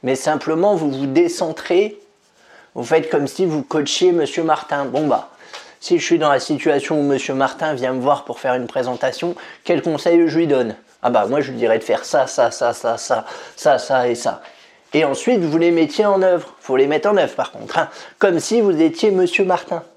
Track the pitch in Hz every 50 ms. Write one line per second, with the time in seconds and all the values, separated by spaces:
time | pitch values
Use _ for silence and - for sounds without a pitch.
0 | - 127 135 127 - - 156 147 - - 160 160 175 208 208 175 160 147 135 131
1 | 139 139 135 160 175 165 170 - 185 160 156 - - - 180 180 208 214 214 -
2 | - _ _ _ _ _ _ _ _ _ - - - _ _ 127 123 117 160 160
3 | 160 160 - 151 143 131 - - 185 180 156 151 131 - - 156 143 139 - -
4 | 180 185 175 170 151 139 - - 165 160 156 147 - - 151 143 139 131 120 139
5 | 156 147 123 110 - - - _ - - - - - - - _ - - 180 170
6 | - - 175 170 156 151 143 131 - - 156 135 - 165 147 139 135 - 156 151
7 | 143 143 139 131 - - 139 131 135 127 - - 165 156 151 127 123 127 127 131
8 | 123 139 143 143 - - 120 - - 135 123 127 123 117 - 139 123 123 123 117
9 | - 131 123 - - 175 175 - - - - - _ - 175 165 - 180 156 143
10 | - 180 170 170 170 160 143 160 170 160 143 131 123 113 104 - _ _ _ _
11 | - 123 120 113 104 101 127 147 143 127 131 117 117 113 110 113 - - 113 95
12 | - - - 151 131 - - - 123 117 - - 123 120 117 - - 120 117 110
13 | - - 131 113 107 - - - - - - - - - 143 123 - - 135 127
14 | 123 123 120 117 - 127 - - - - - - - _ _ _ _ _ - 147
15 | 160 143 135 - - - 208 202 170 160 147 165 165 175 170 165 160 151 - -
16 | 208 208 196 190 190 185 180 170 - - - - - - 131 131 135 139 151 151
17 | 151 202 208 196 160 - - - - - - - - - - 165 156 - - -
18 | - - - _ - 202 175 165 151 - 214 233 226 202 180 151 160 160 160 -
19 | - 220 196 185 185 175 - - 202 185 180 170 - - 190 165 - - _